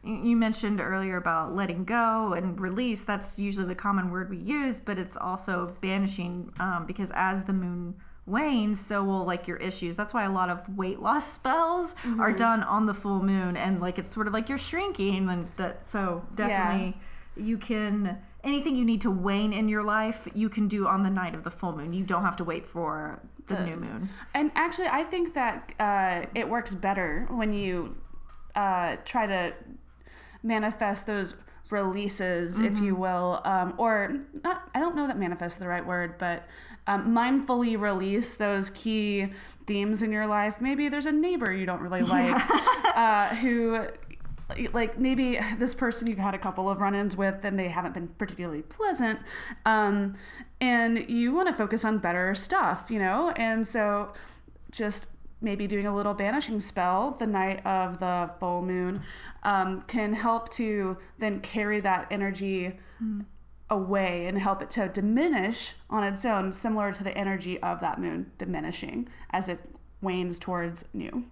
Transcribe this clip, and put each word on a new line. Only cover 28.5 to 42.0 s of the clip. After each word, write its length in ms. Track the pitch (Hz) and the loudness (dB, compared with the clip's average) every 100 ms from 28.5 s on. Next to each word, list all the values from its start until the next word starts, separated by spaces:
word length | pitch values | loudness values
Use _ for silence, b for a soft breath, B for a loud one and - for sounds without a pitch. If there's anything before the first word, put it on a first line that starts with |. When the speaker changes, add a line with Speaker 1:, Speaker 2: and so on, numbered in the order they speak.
| - | 0
Speaker 2:
uh, 420 | 196 185 175 127 - | 2 2 0 -2 -2
try 200 | 247 214 | 0 2
to 280 | 190 175 - - - - - B B B B | 0 -2 -4 -14 -16 -18 -20 B B B B
manifest 640 | 226 220 214 214 214 202 - | 0 2 2 0 0 0 -2
those 300 | 208 185 - B B - | -2 -2 -6 B B -4
releases, 880 | 208 190 190 202 196 185 175 170 185 | 0 0 0 -4 -2 0 0 0 2
if 200 | 220 208 | 2 4
you 140 | 202 | 2
Speaker 1:
Mm-hmm. 80 | 185 | 2
Speaker 2:
will, 400 | 185 180 180 180 - | 2 2 2 0 2
um, 280 | 190 180 175 | 2 2 2
or 420 | 233 214 196 285 277 - | 2 2 2 -4 -6 -6
not, 260 | 339 370 - | -2 -4 -2
I 60 | 247 | 0
don't 160 | 330 339 | 0 0
know 120 | 285 | -2
that 100 | 202 | 0
manifest 360 | 185 175 175 170 | -2 -2 -4 -6
is 20 | |
the 80 | 180 | -4
right 180 | 175 170 | -2 0
word, 320 | 180 170 170 | -2 -2 -2
but, 300 | 180 170 - B B B - | -4 -4 -8 B B B 0
um, 260 | 202 208 | 0 4
mindfully 640 | 233 240 269 269 247 240 226 | 4 6 2 4 2 2 2
release 560 | 208 190 190 202 233 - | 2 2 2 0 0 0
those 360 | 208 202 196 | 0 2 -2
key 560 | - 220 220 208 202 196 196 B B - | -4 -2 0 2 0 -2 -6 B B -2
themes 340 | 202 202 214 | 0 2 2
in 100 | 220 | 2
your 140 | 214 214 | 0 2
life. 340 | 208 208 214 | 2 2 0
Maybe 280 | 254 277 294 | -2 2 0
there's 160 | 285 294 | 0 2
a 60 | |
neighbor 400 | 302 339 349 226 | 2 4 2 0
you 120 | 190 185 | 0 0
don't 140 | 180 | -2
really 200 | 180 185 | -2 0